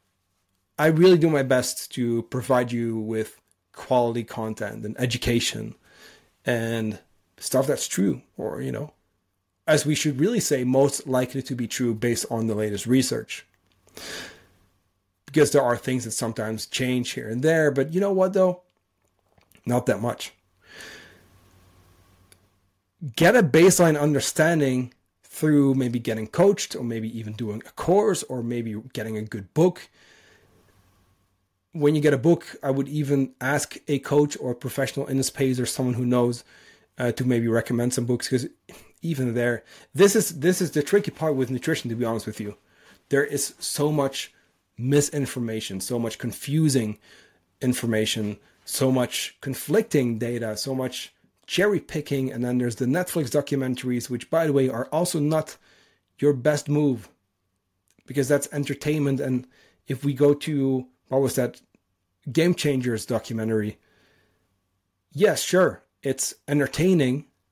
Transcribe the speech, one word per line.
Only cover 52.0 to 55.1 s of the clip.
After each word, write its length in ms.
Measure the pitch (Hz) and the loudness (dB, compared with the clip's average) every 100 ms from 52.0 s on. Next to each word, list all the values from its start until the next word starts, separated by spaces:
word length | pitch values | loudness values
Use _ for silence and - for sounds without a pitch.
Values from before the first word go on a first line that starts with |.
| - 139 131 | -4 -2 -2
and 140 | 120 123 | -2 -2
then 120 | 123 | 0
there's 180 | 123 110 | 0 0
the 80 | 127 | 0
Netflix 440 | 156 180 170 131 | 0 0 -2 0
documentaries, 800 | 147 143 139 127 123 127 123 - | -2 0 -2 -2 -4 -2 -4 -4
which, 200 | 120 - | -6 -2
by 180 | 165 160 | 0 2
the 60 | |
way, 160 | 139 131 | 2 2
are 160 | 117 131 | 0 -4
also 340 | 151 175 | -2 -2